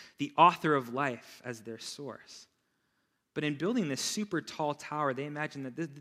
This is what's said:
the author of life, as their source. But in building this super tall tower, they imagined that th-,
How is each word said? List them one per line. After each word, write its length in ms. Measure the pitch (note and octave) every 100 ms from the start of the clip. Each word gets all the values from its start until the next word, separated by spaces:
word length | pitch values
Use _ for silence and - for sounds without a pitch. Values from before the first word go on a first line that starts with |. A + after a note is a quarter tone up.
| - -
the 160 | C#3+ -
author 360 | F3 E3+ D#3+
of 200 | D3 A#2+
life, 460 | B2 C#3+ A#2 - - B2
as 160 | A2+
their 160 | A2 A2
source. 680 | - - C#3 - - - - _ _ _ _ _ _ _ _ -
But 80 |
in 160 | D3+ C#3+
building 300 | E3+ B3 E3
this 120 | C3
super 400 | - - G#3 E3
tall 320 | - - D3+
tower, 400 | D3 - D3+ C#3+
they 120 | B2+ D3
imagined 420 | D3 D3+ C#3 C3+
that 80 | B2
th-, 140 | D#3+ C#3